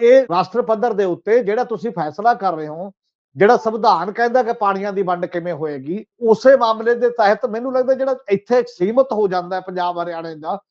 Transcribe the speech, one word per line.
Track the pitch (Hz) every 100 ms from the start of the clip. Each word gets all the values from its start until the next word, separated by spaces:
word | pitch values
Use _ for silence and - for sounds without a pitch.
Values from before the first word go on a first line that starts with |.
ਇਹ | 233 262
ਰਾਸ਼ਟਰ | 254 175 175 233
ਪੱਧਰ | 226 220 240
ਦੇ | 208
ਉੱਤੇ | 196 170 - 233
ਜਿਹੜਾ | 196 220
ਤੁਸੀਂ | 240 214 226
ਫੈਸਲਾ | 180 156 151 220
ਕਰ | 240 190
ਰਹੇ | 160 151
ਹੋ, | 160 196 - _ _ _ 135
ਜਿਹੜਾ | 202 240
ਸੰਵਿਧਾਨ | 220 220 220 175 180
ਕਹਿੰਦਾ | 214 233 247
ਕਿ | 226
ਪਾਣੀਆਂ | 240 202 196 202
ਦੀ | 196
ਵੰਡ | 185 175 175
ਕਿਵੇਂ | 175 170
ਹੋਏਗੀ, | 151 156 143 135 196 - -
ਉਸੇ | 233 214 262 269
ਮਾਮਲੇ | 240 220 226
ਦੇ | 240 240
ਤਹਿਤ | 240 202 208 247
ਮੈਨੂੰ | 214 254
ਲੱਗਦਾ | 254 247
ਜਿਹੜਾ | 262 269 254 -
ਇੱਥੇ | 202 - 247
ਸੀਮਤ | 240 - 180 233 262
ਹੋ | 214 202
ਜਾਂਦਾ | 180 175 185
ਹੈ |
ਪੰਜਾਬ | 185 180 175 175
ਹਰਿਆਣੇ | 170 165 165
ਦਾ, | 160 147 196 _